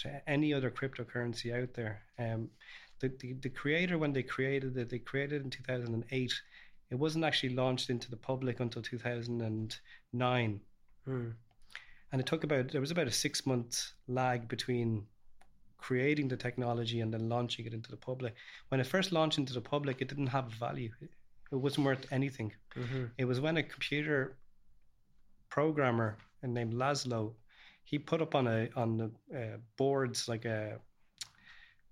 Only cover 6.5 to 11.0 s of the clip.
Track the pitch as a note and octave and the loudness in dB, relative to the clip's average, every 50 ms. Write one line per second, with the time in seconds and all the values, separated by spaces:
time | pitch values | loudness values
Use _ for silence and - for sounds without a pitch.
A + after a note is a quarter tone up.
6.5 | - - - - - - - _ B2+ B2+ D3 D#3+ D#3 E3 D#3+ D3+ - - - B2+ | -18 -20 -20 -20 -20 -20 -10 _ -2 0 0 2 2 2 2 4 2 2 2 2
7.5 | B2+ B2+ B2+ C3 B2+ B2 - - B2 A#2 - - B2 G#2+ - - C3 C3 C3 B2+ | 2 2 4 4 2 2 0 0 -2 -2 -2 -6 -10 -8 -4 -2 -2 0 0 0
8.5 | A#2 - B2 A#2 - B2 G#2+ - B2 A#2 - A#2+ A#2+ A#2+ A2+ A#2+ A#2+ A#2 A2+ A2 | 0 0 0 -2 -2 -4 -6 -6 -6 -4 -2 -2 -2 -2 -2 -2 -2 0 0 0
9.5 | G#2+ A2 A2 A2 - - - - - - - _ - A#2+ B2+ B2 B2+ B2 A#2 A2 | 0 0 -2 -4 -6 -10 -14 -18 -20 -20 -14 _ -2 2 4 4 6 6 4 4
10.5 | G#2 G2+ - - - - - - - - | 2 -2 -6 -12 -20 -20 -20 -20 -20 -14